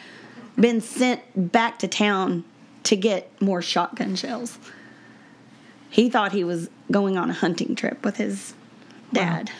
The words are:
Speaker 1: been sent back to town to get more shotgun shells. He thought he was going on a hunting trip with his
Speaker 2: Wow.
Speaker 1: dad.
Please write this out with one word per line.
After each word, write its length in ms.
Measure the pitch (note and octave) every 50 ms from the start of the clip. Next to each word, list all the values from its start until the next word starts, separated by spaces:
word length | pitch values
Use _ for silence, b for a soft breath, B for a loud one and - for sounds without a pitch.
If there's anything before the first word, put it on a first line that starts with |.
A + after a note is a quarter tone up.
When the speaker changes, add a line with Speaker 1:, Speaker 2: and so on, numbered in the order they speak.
| B B B B B B B B B B B -
Speaker 1:
been 220 | G#3 A#3+ A#3 A3
sent 680 | - - - - B3+ B3+ A#3+ - - - - G3 F3+ F3
back 260 | - A#3 A3+ A#3 - -
to 80 | -
town 580 | F3 - - G#3 G#3 G3+ F#3+ F#3+ F3+ F3+ E3+ - - - - - - - - -
to 120 | - A3
get 340 | G3 F#3 A3+ G3 F3+ - - - -
more 200 | G3+ G3 F#3+ F3
shotgun 540 | F3 - - F3 F3 - - - - G3+ F#3+
shells. 420 | F#3 - C#4 A#3 A#3+ A#3+ A3+ - - B B B B B B B B B B B B B B B B B B B B B B B B B -
He 180 | - G#3+ A#3 A#3+
thought 220 | B3+ A#3 G3+ G3
he 120 | F#3 G#3 F3
was 260 | E3+ F3 E3 E3+ - - - - -
going 260 | - G3+ G3+ G3 F#3+
on 120 | F3+ - -
a 40 | F3
hunting 420 | - - E3 F3 - - - -
trip 280 | - - - - - -
with 120 | G#3 G3
his 360 | - G#3+ G#3 G3 G3 - - - - - - - - - - - - - -
Speaker 2:
Wow. 100 | - -
Speaker 1:
dad. 300 | F#3+ E3+ E3+ E3 - - B